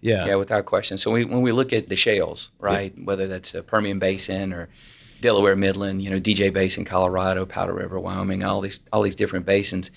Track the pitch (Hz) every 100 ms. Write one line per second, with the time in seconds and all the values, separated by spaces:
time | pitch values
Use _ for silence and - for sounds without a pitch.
0 | 113 101 90 98 98 107 - 98 - 95
1 | - 117 117 123 123 117 131 113 - 98
2 | 117 101 82 76 - - 101 98 98 95
3 | 90 95 95 92 - 92 - 110 104 98
4 | 95 95 95 95 95 87 85 - - -
5 | - - 120 104 101 98 98 95 98 95
6 | 98 95 101 98 98 95 95 92 90 92
7 | 90 92 95 95 92 95 92 92 92 92
8 | 92 95 95 95 98 98 98 - - 107
9 | 104 - 101 95 90 101 98 92 -